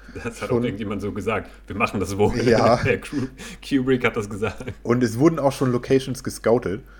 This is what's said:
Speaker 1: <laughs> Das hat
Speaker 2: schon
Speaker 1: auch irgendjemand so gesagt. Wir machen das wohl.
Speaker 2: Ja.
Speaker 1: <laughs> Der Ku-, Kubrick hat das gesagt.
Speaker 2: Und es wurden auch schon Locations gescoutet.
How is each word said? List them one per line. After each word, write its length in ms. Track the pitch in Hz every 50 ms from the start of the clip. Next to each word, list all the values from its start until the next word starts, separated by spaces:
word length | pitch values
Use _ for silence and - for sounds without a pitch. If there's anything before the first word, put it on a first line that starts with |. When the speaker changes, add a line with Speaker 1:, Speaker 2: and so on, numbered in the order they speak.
Speaker 1:
<laughs> 120 | - - -
Das 100 | - - 117 - -
hat 60 | 104 104
Speaker 2:
schon 100 | 120 120
Speaker 1:
auch 40 | 120
irgendjemand 380 | 117 95 104 110 101 107 95
so 100 | 98 101
gesagt. 380 | 95 104 90 110 110 95 87 - - - -
Wir 80 | - -
machen 220 | 110 113 - - 104
das 180 | 90 90 101 101
wohl. 200 | 104 101 113 117
Speaker 2:
Ja. 340 | 113 123 110 113 113 110 123
Speaker 1:
<laughs> 80 | - 110
Der 160 | 117 113 -
Ku-, 260 | - - - 135 127 - - - - - - - -
Kubrick 380 | - 139 135 127 135 131 123 -
hat 120 | 113 -
das 120 | 117 104 101
gesagt. 320 | 110 95 110 101 - - - 107 98 -
Speaker 2:
Und 200 | - 113 120 123
es 160 | 123 110 107 120
wurden 200 | 147 165 165 147
auch 120 | 135 135
schon 200 | 131 - 139 127
Locations 500 | 120 120 - - 135 135 135 135 123 -
gescoutet. 600 | - 110 - - - 107 117 127 - 87 95 127 - - -